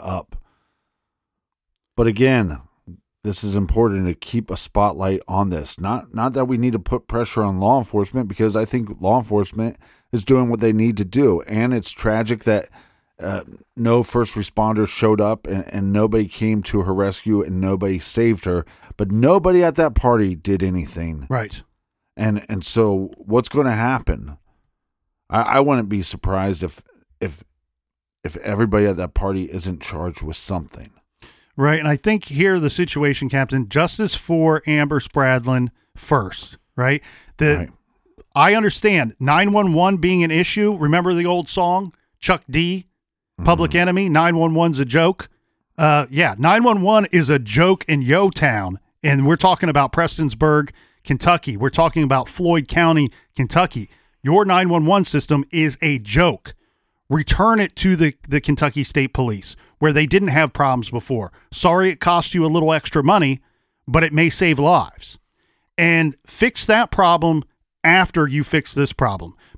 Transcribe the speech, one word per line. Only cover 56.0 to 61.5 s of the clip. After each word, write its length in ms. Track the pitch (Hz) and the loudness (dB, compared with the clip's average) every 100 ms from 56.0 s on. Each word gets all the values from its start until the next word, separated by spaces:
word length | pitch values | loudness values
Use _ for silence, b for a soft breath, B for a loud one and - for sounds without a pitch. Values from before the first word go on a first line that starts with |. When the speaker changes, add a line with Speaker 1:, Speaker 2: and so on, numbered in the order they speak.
| 104 131 175 107 - - _ _ _ _ - | -2 2 2 0 -10 -20 _ _ _ _ -4
Speaker 2:
Return 480 | 151 - - 220 220 | -2 0 2 4 2
it 160 | 190 - | 0 -2
to 200 | 190 170 | 0 2
the, 180 | 156 - - | 0 -2 -4
the 100 | 143 | -2
Kentucky 460 | 151 139 143 147 | 0 0 -2 -2
State 300 | 131 147 135 | -4 -2 -2
Police, 420 | - 123 101 - - b b | -2 -4 -6 -12 -20 b b
where 160 | 156 | 0
they 100 | 151 | 2
didn't 240 | 147 196 190 | 2 2 2
have 240 | 147 151 | 0 0
problems 380 | - 135 127 110 | 0 0 0 -4
before. 420 | 117 - 117 92 b b | -8 -6 -6 -6 b b